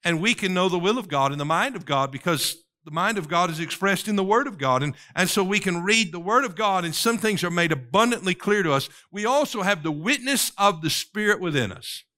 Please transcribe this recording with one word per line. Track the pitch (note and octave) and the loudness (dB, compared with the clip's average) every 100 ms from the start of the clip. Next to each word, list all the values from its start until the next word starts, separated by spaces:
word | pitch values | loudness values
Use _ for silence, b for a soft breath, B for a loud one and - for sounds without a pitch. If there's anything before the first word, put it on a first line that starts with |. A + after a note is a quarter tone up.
| F3+ | 0
And | E3 | 0
we | G3+ | 0
can | A#3+ F#3+ | 0 0
know | F#3 F#3 | 2 2
the | F3+ | 2
will | F3+ A#3 | 0 -2
of | F#3+ | -2
God | C#3+ C3+ | 0 0
and | C#3+ | 0
the | D3 | -2
mind | E3 B3 A3+ | 0 0 -4
of | D3 | -2
God | C#3+ C3+ | 0 0
because | C3 F#3 D#3 - - _ _ D#3 | -4 -2 -2 -2 -6 _ _ -10
the | |
mind | D#3 F#3+ G#3 | -4 -2 -2
of | D3+ | -2
God | F3 F3+ | 0 2
is | D#3+ | 0
expressed | D#3+ - G3 F#3+ - | -6 -2 0 0 0
in | G3+ | 0
the | |
Word | F#3+ A3 C#4 | 4 2 2
of | F#3+ | -2
God. | C3+ B2+ | 2 2
And, | C#3+ - B | 0 -6 B
and | - F3+ | -2 0
so | - | 2
we | F#3+ G3+ | 0 0
can | G3 F3 | 0 -2
read | F3+ A3 G3+ | 2 2 2
the | F3 | -4
Word | E3+ A#3 C4+ | 0 2 2
of | E3 | -2
God | G#3+ F#3+ E3+ | 0 0 -2
and | D3+ | -2
some | A3+ A#3 | 0 0
things | A3 G3 | 0 0
are | F3 | -2
made | E3+ E3+ | 0 0
abundantly | D#3 B2 F3 A#3 A#3 F#3 | 0 0 2 4 2 -2
clear | F3+ - G#3 | -4 0 0
to | E3+ | 2
us. | C#3 - B B | 0 0 B B
We | G3 G#3+ | -6 0
also | C#4 D4 A#3 | 2 0 -2
have | F#3+ G3+ | 0 0
the | D#3 | -2
witness | D3+ F3 C#4 B3 C4+ - - | -4 -2 -2 0 -2 -2 2
of | G3+ E3+ | 2 2
the | D#3 | -2
Spirit | - - G#3 G#3+ G#3 | -2 -4 -2 0 0
within | F3+ C#3+ A2 | 0 -2 -2
us. | F2+ - - - | -6 -12 -14 -16